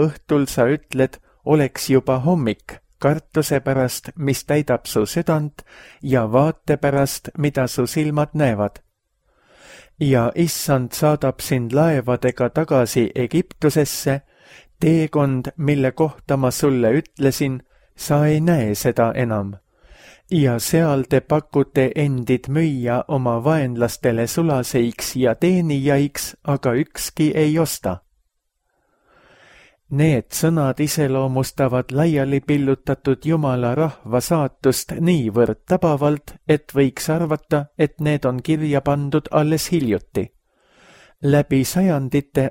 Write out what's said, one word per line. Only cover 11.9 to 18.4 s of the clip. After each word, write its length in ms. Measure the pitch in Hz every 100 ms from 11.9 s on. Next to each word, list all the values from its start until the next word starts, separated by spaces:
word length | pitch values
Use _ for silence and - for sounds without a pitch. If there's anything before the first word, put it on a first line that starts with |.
| 143 120 123 127 120 123
tagasi 600 | 147 160 135 117 131 113 127
Egiptusesse, 1080 | 120 160 - - 151 156 143 - 139 139 - _ _ - _ _
teekond, 720 | 165 165 156 151 139 131 131 -
mille 340 | 143 143 131
kohta 460 | - 156 - - 139
ma 140 | 127
sulle 400 | - 147 127 113 139
ütlesin, 600 | - - 135 - 139 131 - _ _ -
sa 300 | - 147 151
ei 140 | 156